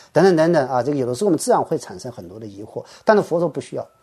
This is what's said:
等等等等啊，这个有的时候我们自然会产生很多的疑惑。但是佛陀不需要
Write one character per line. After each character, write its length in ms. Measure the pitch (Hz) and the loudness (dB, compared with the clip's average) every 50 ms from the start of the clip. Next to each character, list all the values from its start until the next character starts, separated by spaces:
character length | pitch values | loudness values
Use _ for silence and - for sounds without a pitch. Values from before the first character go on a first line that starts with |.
| - - | -10 -2
等 100 | - 151 | 2 4
等 140 | 170 196 180 | 6 6 6
等 160 | 156 160 165 | 6 4 4
等 160 | 170 156 135 131 | 4 2 2 2
啊， 160 | 135 123 117 | 0 -2 0
这 80 | 135 | 0
个 60 | 147 143 | -2 -2
有 100 | 127 117 | -2 -2
的 80 | 123 | -2
时 80 | 123 208 | 0 0
候 40 | 208 | 0
我 20 | |
们 100 | 165 147 | 0 0
自 100 | - - | 2 2
然 140 | 226 170 - | 2 2 2
会 140 | - 165 143 | 0 -4 -6
产 200 | - - 196 - | -6 -8 -16 -14
生 140 | - 127 | -14 -14
很 160 | 117 - 95 85 | -14 -14 -16 -16
多 100 | 92 110 | -16 -14
的 80 | 113 | -14
疑 160 | 107 98 98 | -14 -14 -16
惑。 220 | 107 107 - 120 110 - - - - | -16 -12 -12 -12 -14 -14 -18 -8 0
但 100 | - 220 | 2 2
是 80 | 208 170 | 2 2
佛 160 | - 156 170 | 0 0 0
陀 80 | 170 165 | 0 -2
不 140 | - 151 | -4 -6
需 160 | 127 - - 135 | -10 -8 -10 -10
要 100 | 117 - _ _ | -10 -12 _ _